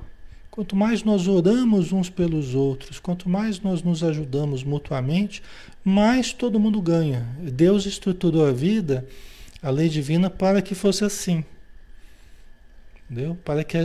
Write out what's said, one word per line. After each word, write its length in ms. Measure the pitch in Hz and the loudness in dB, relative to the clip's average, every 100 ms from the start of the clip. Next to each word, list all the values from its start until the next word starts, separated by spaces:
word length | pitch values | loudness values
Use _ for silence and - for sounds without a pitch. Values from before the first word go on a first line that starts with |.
| - - - - - | -14 -16 -18 -18 -14
Quanto 240 | - 202 | -10 -2
mais 300 | 196 214 220 | 0 2 2
nós 240 | 214 202 180 | 2 2 4
oramos 640 | 190 175 240 240 208 160 | 4 4 4 4 2 2
uns 180 | 190 175 | 0 -2
pelos 460 | - 175 156 135 131 | -2 0 0 -2 0
outros, 420 | 139 131 - - | 0 -2 -8 -12
quanto 300 | - 175 180 | -6 -4 -2
mais 320 | 185 220 185 | -2 -2 -2
nós 240 | 196 175 | -2 0
nos 180 | 170 160 | 0 0
ajudamos 640 | 165 151 143 139 147 131 | 0 -2 -2 -2 -2 -2
mutuamente, 800 | 135 143 - 139 127 170 208 - - - - - | -2 -4 -4 -4 0 0 0 -4 -16 -18 -20 -6
mais 480 | 190 196 214 254 240 | 2 4 6 4 0
todo 260 | - 240 214 | -2 0 2
mundo 240 | 214 208 | 2 2
ganha. 420 | 170 170 156 123 117 135 | 2 2 2 0 -4 -8
Deus 480 | 170 127 170 202 196 | -6 2 4 4 0
estruturou 580 | - 202 185 175 160 | -4 -2 0 2 4
a 60 | 147 | 4
vida, 560 | 123 165 220 165 127 127 - - - - - | 4 2 0 0 -2 -4 -14 -20 -20 -20 -8
a 80 | 139 | -2
lei 180 | 135 165 | 0 2
divina, 400 | 151 139 165 185 | 0 0 2 2
para 320 | - 190 196 | 2 2 2
que 140 | 190 | 0
fosse 300 | 196 202 190 | 0 0 2
assim. 400 | 208 - - 170 151 - - - - - - - - - - - - - - - - | 0 -2 -2 -2 -4 -12 -20 -20 -20 -20 -20 -20 -20 -20 -20 -20 -20 -20 -20 -20 -14
Entendeu? 300 | 120 147 170 | -8 -8 -8
Para 180 | - 147 | -4 -4
que 160 | 156 165 | -2 -2